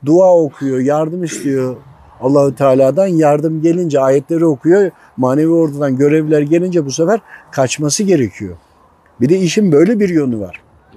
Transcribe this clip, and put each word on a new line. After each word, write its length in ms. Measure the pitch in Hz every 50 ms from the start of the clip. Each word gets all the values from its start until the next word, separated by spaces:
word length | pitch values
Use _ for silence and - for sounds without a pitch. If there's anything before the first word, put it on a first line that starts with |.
| -
Dua 300 | 139 160 180 190 185 180
okuyor, 440 | 170 160 139 - - 143 135 131 127
yardım 440 | 127 139 147 151 160 156 170 185 175
istiyor 520 | 156 - - - 143 135 131 131 127 123 110 - - - - - - - -
Allahü 340 | - 131 143 147 143 139 127
Teala'dan. 520 | - 139 135 131 135 135 135 139 180 190
Yardım 540 | 196 175 160 156 147 147 147 147 160 160 156
gelince 380 | 151 170 165 180 180 160 139 139
ayetleri 460 | 135 135 135 143 139 - 165 160 165
okuyor. 460 | 165 147 123 - 156 175 208 202 175 - _ - _ _
Manevi 340 | - 123 127 131 147 156 160
ordudan 460 | 170 165 165 156 139 143 147 139 131
görevler 440 | 127 143 147 151 160 156 151 156 151
gelince 440 | 147 147 160 170 180 185 175 170 147
bu 60 | 139
sefer 280 | 123 156 165 170 220 220 - - - - - _
kaçması 520 | - - 135 123 - - 151 147 - - 214
gerekiyor. 520 | 190 185 151 123 101 - - 107 92 85 85 _ _ _ _ _ _ _ _ _ _ _ -
Bir 80 | - 143
de 80 | 175 190
işin 320 | 190 165 - 220 208 185
böyle 280 | 147 143 165 196 247 202
bir 100 | 208 185
yönü 300 | 175 156 143 127 120 107
var. 220 | 98 90 - - _ _ _ _ _ _ -